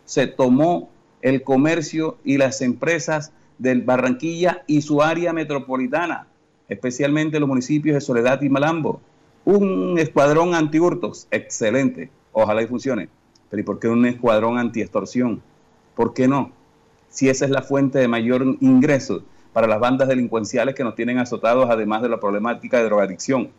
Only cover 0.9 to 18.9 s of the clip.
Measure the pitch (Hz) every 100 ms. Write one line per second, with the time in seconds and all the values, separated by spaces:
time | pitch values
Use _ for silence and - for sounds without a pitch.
0.9 | _ _ _ 127 135 131 131 151 165 151
1.9 | 156 156 - - 139 135 123 127 117 139
2.9 | 170 147 156 147 _ _ - 127 127 110
3.9 | 127 127 123 160 165 175 165 - 151 147
4.9 | 147 151 165 170 165 156 143 127 131 127
5.9 | 147 170 143 - _ _ _ - 107 127
6.9 | - 143 151 156 151 139 131 127 151 151
7.9 | 143 135 120 120 135 143 139 147 165 135
8.9 | - _ _ _ _ - 202 196 185 185
9.9 | 175 151 156 143 151 175 170 156 156 175
10.9 | 175 107 - - 110 - - 113 123 131
11.9 | 82 82 _ _ 107 107 107 113 120 139
12.9 | 117 80 _ _ _ _ 104 98 101 117
13.9 | 117 123 120 123 107 113 120 120 110 101
14.9 | 107 95 123 123 101 - _ _ _ _
15.9 | - 117 - 127 139 - - _ _ _
16.9 | _ _ - 131 127 139 135 - 139 139
17.9 | 135 123 117 113 123 131 127 131 131 123